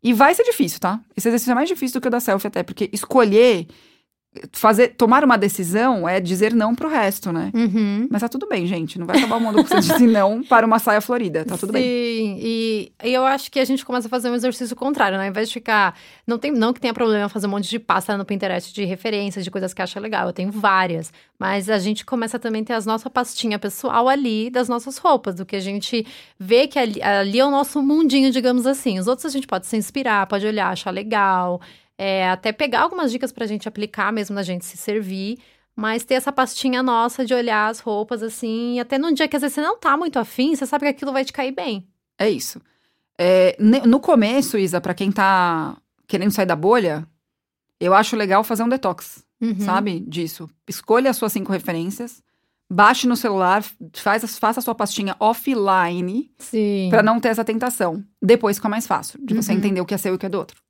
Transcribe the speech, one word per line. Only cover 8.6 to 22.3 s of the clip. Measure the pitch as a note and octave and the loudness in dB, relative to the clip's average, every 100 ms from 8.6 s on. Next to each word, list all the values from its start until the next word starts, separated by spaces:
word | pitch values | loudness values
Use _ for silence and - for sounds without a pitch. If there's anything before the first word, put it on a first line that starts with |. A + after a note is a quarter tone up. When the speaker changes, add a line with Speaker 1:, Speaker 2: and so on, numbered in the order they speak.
| F3 | -2
Speaker 1:
gente. | F3+ D#3+ F#3 | -4 -6 -8
Não | E3+ | 0
vai | G#3 | 2
acabar | A#3+ A3+ | 2 0
o | |
mundo | A3+ G#3+ | 2 2
com | - | 4
você | F#4 | 2
dizer | F4 D#4+ A#3+ | 2 4 6
não | A3 G3 A3+ | 6 2 0
para | C#4 A#3+ A3+ | 4 4 6
uma | A3+ | 2
saia | A3+ G#3+ | 2 0
florida. | G#3+ B3 G#3 D#3+ | 0 -2 -2 -4
Tá | D#3+ F3+ | -4 -4
tudo | G3 | -2
bem. | A#3+ | 0
Speaker 2:
Sim, | B3+ B3 A#3+ A3+ A3 G3 | 0 0 -2 -2 -4 -4
e, | A3+ A3+ A3+ G#3+ - _ | -4 -2 -2 -4 -6 _
e | A#3 | -2
eu | B3+ C4 | 0 2
acho | C4+ - | 0 -2
que | - | -2
a | B3+ | 0
gente | C4+ | 0
começa | - B3 A3+ | -2 -6 -4
a | |
fazer | B3 A#3+ | -4 -2
um | A#3+ | -2
exercício | B3 B3 B3 A#3+ | -2 -4 -8 -4
contrário, | B3+ D4 G#3 F#3+ | -4 2 2 0
né? | |
Ao | G3 | -4
invés | G3 A3 | -4 -4
de | A#3+ | -6
ficar, | A3 G#3+ F#3+ - - - - | 0 2 2 -2 -20 -14 -6
não | A#3 | -4
tem, | C#4+ | 0
não | C#4 A3+ | 2 0
que | B3 | 0
tenha | B3 | -4
problema | A3+ A#3 G#3+ G3+ | 0 0 0 0
fazer | G#3 G3+ | -4 -4
um | |
monte | G3+ G#3+ | -4 -4
de | A3+ | -8
pasta | A3 A#3 F#3 G3+ | 0 0 0 -4
no | |
Pinterest | F#3+ G3 G3 F3 - | -2 -4 -2 -4 -6
de | - G3 | -6 -6
referências, | F#3 A3+ G#3 G3+ G3 | -4 -4 -2 -4 -6
de | F#3 | -8
coisas | G3 F#3 | -6 -6
que | F#3 | -6
acha | F#3 - | -8 -8
legal. | G#3+ G3+ F#3 | -6 -4 -4
Eu | |
tenho | F3+ F#3 | -4 -6
várias. | G#3 G#3 F#3+ F#3 E3 D#3+ _ _ _ | 0 2 2 0 -2 -8 _ _ _
Mas | F#3+ G3 F#3+ | -4 -4 0
a | G#3+ | 0
gente | F#3 G#3+ - | 0 -4 -4
começa | B3 A3+ | -4 -4